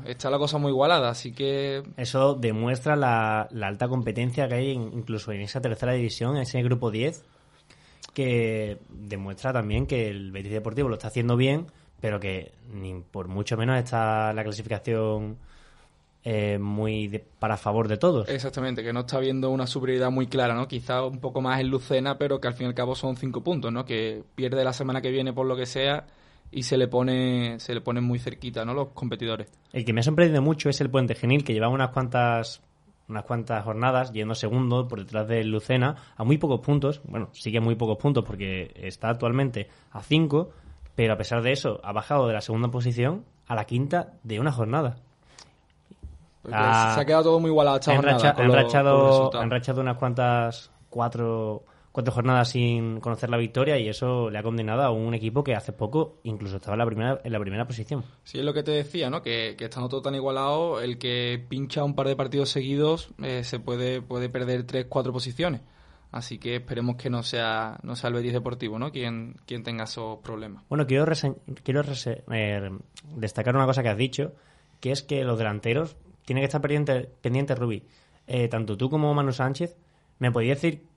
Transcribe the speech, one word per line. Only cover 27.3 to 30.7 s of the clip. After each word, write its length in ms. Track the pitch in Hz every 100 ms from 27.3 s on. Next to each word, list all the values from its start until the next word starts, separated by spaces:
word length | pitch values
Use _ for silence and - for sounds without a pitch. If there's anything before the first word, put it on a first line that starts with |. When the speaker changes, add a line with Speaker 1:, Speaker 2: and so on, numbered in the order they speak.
| 123 120 113
Speaker 1:
se 120 | -
le 80 | 120
pone 200 | 123 120
muy 180 | 123 120
cerquita, 460 | 123 - 127 113
¿no? 100 | 117
Los 140 | 123 120
competidores. 600 | - 123 110 117 110 104 _ _
Speaker 2:
El 120 | 131
que 80 | 113
me 80 | 113
ha 20 |
sorprendido 400 | 127 156 170 147
mucho 260 | 147 151
es 120 | 143